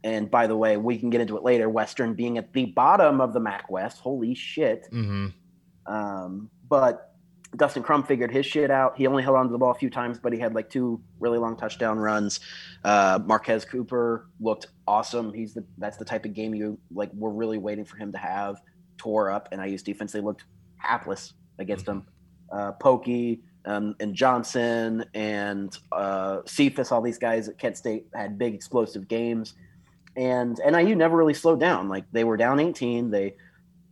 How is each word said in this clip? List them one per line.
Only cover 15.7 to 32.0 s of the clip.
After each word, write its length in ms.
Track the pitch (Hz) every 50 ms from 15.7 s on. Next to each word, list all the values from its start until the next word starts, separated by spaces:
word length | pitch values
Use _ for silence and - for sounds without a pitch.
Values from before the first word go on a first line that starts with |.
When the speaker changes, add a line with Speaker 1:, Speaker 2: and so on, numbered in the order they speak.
| - 92
Speaker 1:
that's 180 | 101 104 107 -
the 60 | 110
type 200 | - 120 107 107
of 100 | 107 98
game 180 | 107 110 110 110
you, 240 | 107 107 107 107 - _ _
like, 180 | 85 98 104 87 95
were 160 | 101 107 110
really 260 | 104 107 113 110 110 107
waiting 260 | 92 104 104 104 104
for 120 | - -
him 140 | - 107 101
to 60 | 95 92
have. 420 | 101 87 92 101 101 101 101 - _ _ _ _ _ _ _ -
Tore 320 | - 113 107 107 104 95
up 180 | 98 107 - -
N 80 | 95 98
I 60 | 95
U's 160 | 98 98 95 -
defense. 260 | 101 101 - 110 104
They 80 | - 107
looked 240 | 101 107 98 - - _ _ - _ _ _ _
hapless 560 | - - 120 117 - - 98 - - - _ _ _ _ _ -
against 260 | 98 92 101 95 -
him. 180 | 104 101 98 98 _ _ _ _ _ _ _ _ -
Uh, 220 | 92 101 101 101
Pokey, 680 | 98 - - 139 127 117 120 120 123 120 120 117 117 117 _ _ _ _ _
um, 280 | 95 104 104 107 104 107 _
and 140 | 107 104 95
Johnson 880 | - 131 131 127 123 117 - - 127 117 117 117 117 113 113 113 110 110 - -
and, 640 | 107 107 107 107 101 101 101 101 101 98 98 - - _ -
uh, 480 | - 92 101 98 98 95 95 98 98 95 -
Cephas, 460 | - - - 143 135 135 - 123 -
all 100 | 127 117
these 160 | 113 120 113 -
guys 300 | 123 117 113 113 104 104
at 80 | -
Kent 200 | - - 117 -
State 300 | - - 120 107 110 - _ -
had 220 | 120 101 101 104
big 160 | 101 120 120
explosive 540 | 107 98 - - - 120 113 107 - 104 95
games. 480 | - 113 113 120 117 117 113 110 - - - - - _ - _ _ _ _ _ - _
And 460 | 131 127 127 127 123 123 120 117 -
N 140 | - 143 160
I 60 | 170
U 140 | 170 208 220
never 220 | 175 160 165 165
really 160 | 165 160 156 147
slowed 240 | - - 165 165 -
down. 280 | 156 180 160 90 95 98
Like, 160 | 95 98